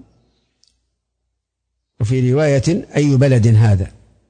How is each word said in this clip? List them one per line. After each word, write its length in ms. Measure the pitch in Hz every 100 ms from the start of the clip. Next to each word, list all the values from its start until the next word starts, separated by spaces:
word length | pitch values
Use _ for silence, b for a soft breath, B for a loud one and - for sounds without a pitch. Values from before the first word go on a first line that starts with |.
| - _ _ _ _ _ _ _ _ _ _ _ _ _ _ _ _ _ _ -
وفي 320 | 107 131 123
رواية: 540 | 139 151 139 131 208 - 143
"أي 200 | 147 131
بلد 320 | 139 123 113
هذا؟" 440 | 110 113 95 95 - _ _ _